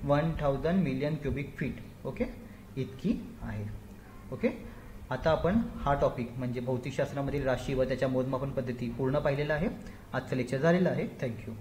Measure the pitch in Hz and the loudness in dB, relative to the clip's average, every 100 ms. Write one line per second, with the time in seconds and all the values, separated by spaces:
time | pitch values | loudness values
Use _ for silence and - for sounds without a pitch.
0 | 139 143 165 151 147 135 151 190 151 131 | 4 4 4 2 2 4 4 4 4 2
1 | 143 151 139 123 135 - 135 - - - | 0 0 0 -2 -4 -4 -4 -4 -10 -8
2 | - - 240 - - - - - 127 - | -8 -2 -4 -4 -14 -16 -10 -6 -6 -2
3 | 185 - - - 113 101 104 - - - | -2 -2 -4 -8 -6 -4 -6 -8 -12 -16
4 | - - - 127 240 - - - - - | -16 -16 -10 0 0 0 -12 -14 -14 -14
5 | - 131 165 151 165 226 - - 143 139 | -6 0 2 4 4 4 2 -2 2 4
6 | 143 135 113 123 123 120 123 127 139 - | 4 2 -4 -4 -4 -2 0 -2 -2 -2
7 | 135 143 139 143 135 123 - 131 131 127 | 0 0 -2 0 2 0 0 2 2 2
8 | 135 127 131 127 135 135 123 120 120 120 | 2 2 2 0 0 -2 -2 -2 -4 0
9 | 131 147 143 139 151 151 190 - - - | 2 4 2 2 2 2 0 -2 -10 -12
10 | - 127 127 131 123 135 160 180 175 123 | -4 -4 -2 -2 0 4 6 6 6 2
11 | 120 - 131 110 110 - | -2 -2 -4 -4 -8 -10